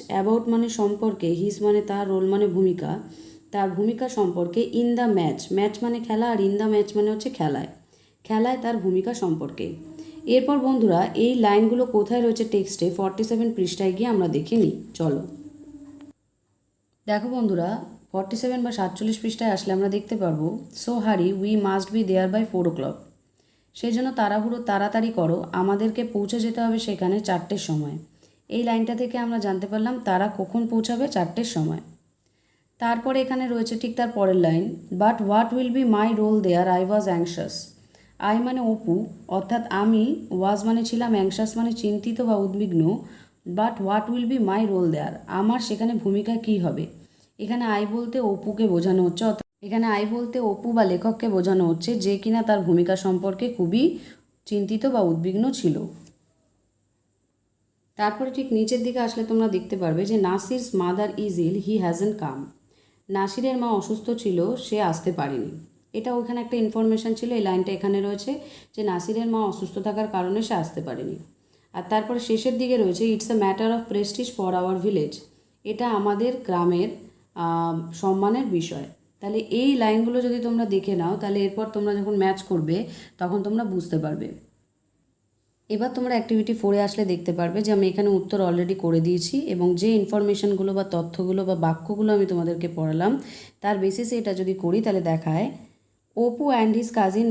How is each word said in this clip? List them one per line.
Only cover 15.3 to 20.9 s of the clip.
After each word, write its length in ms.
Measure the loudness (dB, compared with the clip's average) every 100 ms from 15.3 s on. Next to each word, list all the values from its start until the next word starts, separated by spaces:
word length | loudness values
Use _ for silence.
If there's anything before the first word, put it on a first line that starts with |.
| -12 -18 -20 -20 -20 -20 -20 -20 -20 _ _ _ _ _ _ _ _ -2
দেখো 220 | -2 0
বন্ধুরা, 580 | 0 0 2 0 -4 -8 -18 _
ফর্টি 260 | -6 -4 -4
সেভেন 260 | -2 -2
বা 80 | -2
সাতচল্লিশ 480 | -2 -4 -2 -2 -2
পৃষ্ঠায় 320 | -4 -2 0
আসলে 220 | 0 0
আমরা 160 | 0 0
দেখতে 260 | 0 -2 -2
পারবো, 440 | 0 0 -2 -4 -10 -10
so 60 | -4